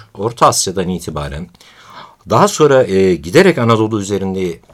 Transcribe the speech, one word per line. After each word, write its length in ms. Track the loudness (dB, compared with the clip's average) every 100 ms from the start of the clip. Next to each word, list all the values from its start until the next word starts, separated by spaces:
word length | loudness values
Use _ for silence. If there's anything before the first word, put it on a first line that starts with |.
| -16
Orta 340 | -8 -8 0 0
Asya'dan 420 | 2 -4 -4 -4
itibaren 600 | -4 -6 -8 -8 -10 -14 _ -20 -20 -20 -20 -20 _ -2
daha 180 | 2 2
sonra, 360 | 2 4 4
e, 320 | 2 2 2 0
giderek 420 | 0 2 4 2
Anadolu 440 | 2 2 0 -2
üzerinde, 580 | -4 -4 -4 -4 -6 -8 _